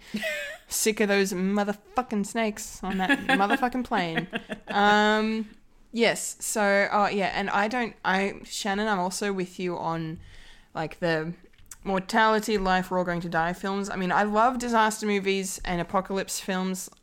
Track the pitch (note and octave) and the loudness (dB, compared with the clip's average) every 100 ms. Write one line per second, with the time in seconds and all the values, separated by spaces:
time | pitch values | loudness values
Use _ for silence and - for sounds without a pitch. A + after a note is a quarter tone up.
0 | - G#3 D#5 D5+ - - - - A3 G#3+ | -10 -6 -4 -6 -8 -12 -8 0 0 2
1 | G#3 G3+ G3 F3+ F#3 G#3 G3+ G3+ - G4+ | 4 4 2 0 0 0 0 -4 -4 -4
2 | B3 G#3 G3 A#3 A3 G#3 - - F#3+ G3 | -2 -2 -2 -2 -2 -4 -10 -10 -6 -2
3 | F#3 F3+ - C4 G3+ C4+ B3 B3+ A#3+ A3 | 2 0 2 2 4 2 0 -2 -2 0
4 | E3+ E3 E3+ A3+ - G#3 - G3+ G#3 G#3 | 0 -2 -4 -8 -10 -14 -4 2 6 6
5 | G#3+ G#3+ A3 A3 G#3+ - - _ - A3+ | 6 4 2 -2 -6 -12 -20 _ -10 2
6 | A3 D3 - - - A3+ G3+ G3 G3+ G#3 | 2 2 -4 -8 -6 0 4 4 4 2
7 | G3+ G3 F#3 - G3 G3+ G#3+ B3 A#3 - | 2 2 0 -2 0 0 0 -2 -4 -4
8 | - F#3+ G3 - - - G#3+ G3 A3 G3 | 0 0 0 -4 -10 -6 -2 0 0 0
9 | F3+ F#3 G#3 G3 F3+ - F3+ E3+ E3 E3 | -2 -2 -4 -2 -4 -4 -6 -4 -4 -4
10 | D#3+ E3 - - - - - - D#3 - | -6 -8 -14 -20 -20 -20 -12 -8 -6 -4
11 | F3 D#3+ D#3+ E3+ - - - - F#3+ F#3+ | 0 0 -2 -8 -14 -20 -20 -12 -2 -2
12 | F#3+ A3+ A3 A3 G#3+ G#3+ F#3+ F#3 F3+ F#3 | 0 2 4 4 2 0 2 2 2 -2
13 | F3+ E3+ E3+ E3 E3 F3+ G3 G3 G3 F#3+ | 0 -2 -2 0 0 -2 -4 -2 -4 -2
14 | F#3 D#3+ G#3 G#3+ A#3+ B3+ A#3+ A3+ A3 G#3+ | 0 2 2 4 2 2 0 4 2 2
15 | G#3+ G3+ F#3+ G3 F#3+ - - F3 E3+ G3 | 0 0 0 0 -2 -6 -4 -4 0 -2
16 | F#3 F#3+ - - - F#3 F#3+ F#3 - - | -2 -4 -4 -6 -4 -2 -2 -4 -8 -16